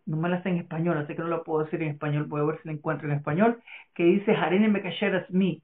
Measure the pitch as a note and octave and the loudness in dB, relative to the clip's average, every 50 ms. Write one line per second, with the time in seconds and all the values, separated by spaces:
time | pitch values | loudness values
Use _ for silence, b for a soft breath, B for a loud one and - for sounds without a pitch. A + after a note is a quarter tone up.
0 | - - D#3 D#3 D#3+ F3 F3+ F3+ F3 G3 F3+ E3+ E3+ - - D#3+ D#3+ F3 E3+ D3+ | -8 -6 -4 -2 0 0 -2 -2 -2 -2 -2 -2 -4 -4 -4 -2 0 0 0 -2
1 | D3 D3 E3 - E3 E3 E3+ E3 E3 - D#3+ D#3 D#3 D#3 - E3 D#3+ D#3 D3 - | -2 -6 -6 -6 -4 -4 -4 -4 -4 -2 -2 -2 -2 -2 -2 -4 -4 -4 -4 -4
2 | - D3+ D3 D3 D3 D3 D3+ D3 D3 D3+ D#3 D#3+ - E3 D#3 D3+ - D#3+ D#3 C#3+ | -4 -2 -2 -2 -2 -2 -2 -2 0 0 -2 -4 -6 -10 -10 -6 -4 -4 -4 -4
3 | - D3+ D3 C#3+ C#3+ - D3 E3 G#3 A#3 A#3+ A#3 B B B B B B _ - | -2 -4 -4 -2 -2 -2 0 2 2 2 2 0 B B B B B B _ 2
4 | F3 E3+ F#3+ G3+ G3 - G#3 - E3 D#3+ E3+ G3 G#3+ A3 G#3 F#3+ - F3+ E3 - | 4 4 4 4 4 2 2 2 2 2 4 4 4 4 4 2 0 -4 -4 -2
5 | - G3 F#3 F#3 F3 - F#3 F#3 G3 F#3 D3+ - | -2 0 0 0 -2 0 0 2 2 2 0 -2